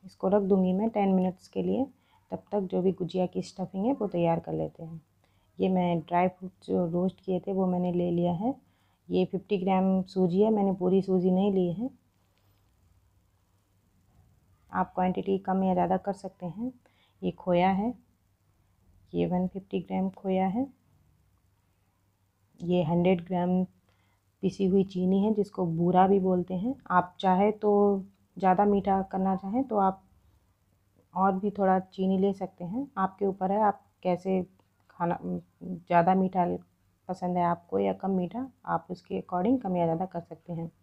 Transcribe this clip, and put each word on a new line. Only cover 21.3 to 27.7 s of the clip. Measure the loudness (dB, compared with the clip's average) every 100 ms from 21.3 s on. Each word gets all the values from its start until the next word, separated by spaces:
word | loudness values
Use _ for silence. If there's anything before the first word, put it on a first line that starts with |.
| _ _ _ _ _ _ _ _ _ _ _ _ _
ये | -2 0
हंड्रेड | 2 2 2 0 -2
ग्राम | -4 0 0 -2 _ _ _ _ _ _ _
पिसी | -6 -2 0
हुई | 2 0
चीनी | -2 0 2
है | 2
जिसको | 0 -2 -2 -4
बूरा | 0 2 4 6
भी | 4
बोलते | 2 0 -2 -4
हैं। | -4 -6 0
आप | 0 0 -2
चाहे | 2 4 2
तो | 2 2